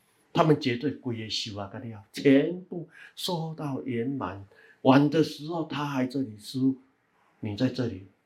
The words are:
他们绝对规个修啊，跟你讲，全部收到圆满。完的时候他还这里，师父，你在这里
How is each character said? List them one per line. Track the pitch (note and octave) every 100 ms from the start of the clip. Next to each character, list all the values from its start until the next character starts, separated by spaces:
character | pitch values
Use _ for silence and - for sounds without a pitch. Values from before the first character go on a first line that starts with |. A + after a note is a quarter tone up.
| _ _ _
他 | E3+
们 | E3 D3
绝 | B2+ A#2
对 | C#3+
规 | C3 B2+ A2
个 | A2
修 | - A#2 G2+
啊， | G2
跟 | A2 A#2
你 |
讲， | G#2+ -
全 | - C#3+ C3+ D#3 F3+
部 | - F3+ D3+ - -
收 | - - F3 D#3+
到 | D#3 D3+ C3
圆 | - A#2 B2
满。 | C#3 F2+ G2 G2 _ - _
完 | C3 C3 D3
的 | D#3+
时 | D3 - D3
候 | E3+
他 | D3+ C#3 C#3+
还 | C3+ B2
这 | C#3
里， | A#2 G#2+
师 | - C3
父， | C3 B2+ _ _ _ _ _ _
你 | A2 G2+
在 | B2+
这 | - A#2
里 | F#2+ - _